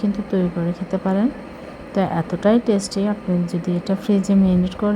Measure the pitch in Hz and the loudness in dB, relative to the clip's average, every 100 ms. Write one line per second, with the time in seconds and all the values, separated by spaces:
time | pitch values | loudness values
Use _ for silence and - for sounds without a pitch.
0 | 208 202 - 190 180 170 170 175 180 190 | 0 -2 -2 0 0 0 -2 -4 -4 -4
1 | 190 190 247 - - - - - - 202 | 0 0 0 -2 -12 -16 -16 -16 -6 -2
2 | 180 170 165 - 202 233 240 202 196 196 | 0 -2 -2 0 2 4 4 0 0 -2
3 | 208 208 - 175 170 175 180 175 180 196 | -2 -2 -2 0 0 -2 -2 -2 -2 -2
4 | - 196 190 196 190 180 185 - 208 | 2 2 4 4 6 4 2 0 0